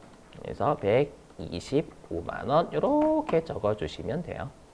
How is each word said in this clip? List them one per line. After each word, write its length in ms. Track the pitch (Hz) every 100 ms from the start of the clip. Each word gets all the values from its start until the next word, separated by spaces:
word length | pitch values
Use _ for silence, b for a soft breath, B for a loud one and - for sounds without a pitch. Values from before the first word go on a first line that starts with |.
| - - - -
그래서 340 | - - 127 -
백이십오만 1700 | 98 120 143 - - - 85 87 - 139 160 - - 85 - - 110
원 240 | 151 -
요렇게 720 | 147 202 302 311 311 302 165
적어주시면 760 | 160 156 104 107 151 - 85 151
돼요. 280 | 170 - 139 - -